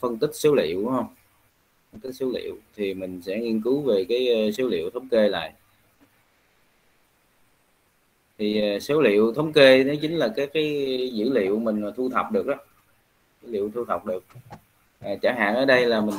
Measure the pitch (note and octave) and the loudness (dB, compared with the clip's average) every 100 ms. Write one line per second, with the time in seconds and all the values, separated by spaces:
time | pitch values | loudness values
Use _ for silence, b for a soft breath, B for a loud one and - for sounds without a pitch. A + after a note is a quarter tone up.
0 | B2 A2+ D3 - D3+ C#3 D#2+ F2 A2 C3 | -6 -4 -4 0 2 2 0 -2 -2 -4
1 | A2 - _ _ _ _ _ _ _ A2 | -4 -10 _ _ _ _ _ _ _ -18
2 | C3 C3 C3 G#2+ F2 - - - G2+ F#2+ | -16 -8 -6 -6 -8 -12 -16 -6 -6 -6
3 | F#2 F#2 F2+ G2+ A#2 A2 A2+ C#3 C#3+ G2+ | -8 -10 -8 -6 -2 -2 0 0 2 0
4 | F#2 A#2 B2+ A2+ G#2+ G#2+ B2+ F#2 E2 B2 | 0 0 2 2 0 0 -2 -2 -4 -8
5 | C3 A2 G#2 F#2 D#2 - _ _ _ _ | -2 2 2 0 -6 -12 _ _ _ _
6 | _ _ _ _ _ _ _ _ _ _ | _ _ _ _ _ _ _ _ _ _
7 | _ _ _ _ _ _ _ _ _ _ | _ _ _ _ _ _ _ _ _ _
8 | _ _ _ - G#2+ G#2+ G#2 G2+ - D3 | _ _ _ -6 -2 0 0 -2 -2 2
9 | B2+ G2+ A2+ A2+ D#3 D#3 C3+ C3 C3+ D3 | 4 4 4 0 0 8 8 8 6 0
10 | D#3 E3 B2 G#2+ C#3+ D#3+ D3+ D3 C3+ B2+ | -2 -2 -2 -2 -4 -2 -2 -2 -2 -4
11 | B2+ A2+ A2 C3 F#2+ G#2 A2+ G#2+ G#2 G2+ | -4 -2 0 0 0 0 0 -2 -4 -4
12 | B2+ A#2 F2+ G#2 F#2+ C#3 - _ _ _ | -4 -2 -2 -2 -2 -6 -10 _ _ _
13 | _ _ _ _ A#2+ A2 G#2 A2+ A2+ F2 | _ _ _ _ -8 -6 -4 -6 -6 -6
14 | G2 F#2 - - - - _ _ _ _ | -4 -8 -10 -20 -20 -20 _ _ _ _
15 | G2+ G2 G2+ B2 G2+ A#2 C3+ B2+ A#2+ A2 | -10 -2 0 2 2 2 4 4 4 2
16 | G#2+ | 0